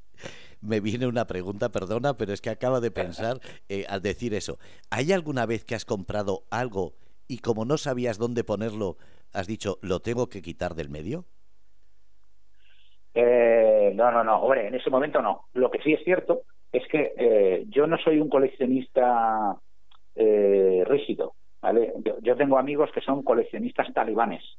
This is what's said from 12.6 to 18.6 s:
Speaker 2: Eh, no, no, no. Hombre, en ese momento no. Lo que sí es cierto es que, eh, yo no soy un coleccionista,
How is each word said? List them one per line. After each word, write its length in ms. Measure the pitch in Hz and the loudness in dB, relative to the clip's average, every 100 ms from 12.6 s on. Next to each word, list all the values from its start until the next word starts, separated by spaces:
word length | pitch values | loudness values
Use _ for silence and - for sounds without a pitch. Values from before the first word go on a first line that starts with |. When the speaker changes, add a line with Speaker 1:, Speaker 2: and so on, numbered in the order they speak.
| - - - - - | -16 -16 -16 -16 -6
Speaker 2:
Eh, 760 | 117 120 120 117 113 110 107 101 98 | 2 6 6 6 8 8 8 6 6
no, 160 | 120 | 4
no, 120 | 117 | 4
no. 180 | 113 107 | 4 4
Hombre, 260 | 123 135 104 | 4 2 0
en 80 | 123 | -2
ese 140 | - | 0
momento 320 | 131 151 151 | 2 2 0
no. 260 | 110 90 - | 0 -2 -4
Lo 160 | 127 127 | 0 0
que 120 | - | 2
sí 120 | 147 | 0
es 100 | 156 | 0
cierto 400 | - 180 - 170 - - - | 2 0 2 -2 -2 -16 -4
es 160 | 123 - | -4 0
que, 260 | 156 - - | 0 0 2
eh, 480 | 120 107 95 90 - | 4 6 6 4 0
yo 200 | 131 151 | 2 4
no 100 | 160 | 4
soy 220 | - 156 | 4 4
un 100 | 151 | 4
coleccionista, 1300 | - 135 - | 4 4 2